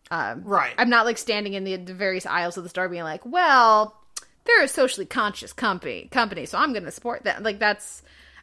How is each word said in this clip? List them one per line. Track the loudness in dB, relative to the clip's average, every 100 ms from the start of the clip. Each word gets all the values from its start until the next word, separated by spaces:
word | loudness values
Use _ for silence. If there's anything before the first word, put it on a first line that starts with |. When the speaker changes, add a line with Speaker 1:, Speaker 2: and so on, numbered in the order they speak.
| -8
Speaker 1:
Um, | -4 -4 -6
Speaker 2:
Right. | 0 0 2 0
Speaker 1:
I'm | 4
not, | 4
like, | 4 0
standing | -2 -4 -4
in | -6
the, | -6 -6
the | -8
various | -4 -2 -2 -2
aisles | -2 -2 -6
of |
the | -8
store | -4 -4
being | -4
like, | -8 -10 -4
"Well, | 2 6 8 8 6 2 -6 _ -16 -18 _
they're | 4 4
a | 4
socially | 2 0 0 -6
conscious | -2 -2 -4 -12
company, | -4 -2 -2 -6 -10 -4
company, | -2 -2 -4 -6
so | -2
I'm | 0
gonna | -2 -8
support | -10 -8 -4
them." | -4 -2
Like, | -4 0
that's, | 0 0 -6 -18 -20 -20 -20 -8